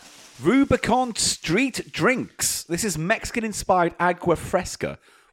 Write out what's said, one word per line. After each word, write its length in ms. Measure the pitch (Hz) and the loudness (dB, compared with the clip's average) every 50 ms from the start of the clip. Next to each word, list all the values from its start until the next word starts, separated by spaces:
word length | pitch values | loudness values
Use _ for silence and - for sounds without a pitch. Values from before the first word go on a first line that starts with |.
| - - - - - - - - | -18 -20 -20 -20 -20 -20 -14 -2
Rubicon 760 | 120 175 247 269 277 - 262 - - - 226 254 254 240 208 | 2 4 4 6 6 4 2 2 2 2 2 2 0 -2 -2
Street 760 | - - - - - - - 160 226 277 254 - - - 143 | -2 -2 -2 -2 -4 -2 0 2 2 2 0 -2 -6 -10 -10
Drinks. 720 | - - 160 233 262 185 110 - - - - - - - - | -4 0 2 2 2 0 -2 -6 -6 -4 -4 -4 -4 -4 -6
This 180 | - 165 170 226 | -4 -4 -2 -2
is 140 | 208 165 | -2 -4
Mexican-inspired 960 | 151 160 190 220 202 - - - 240 220 220 196 - - - 185 180 170 170 170 - | -2 -2 -2 -2 -2 -4 -6 -4 -4 -4 -4 -6 -4 0 2 2 4 2 2 0 0
agua 360 | 170 180 175 - - 175 160 | 0 0 0 0 0 0 0
fresca, 640 | 156 - - - 180 180 - - - - 69 - - _ _ - _ _ _ | 0 0 -2 -2 -2 -2 -4 -8 -6 -6 -6 -8 -10 _ _ -20 _ _ _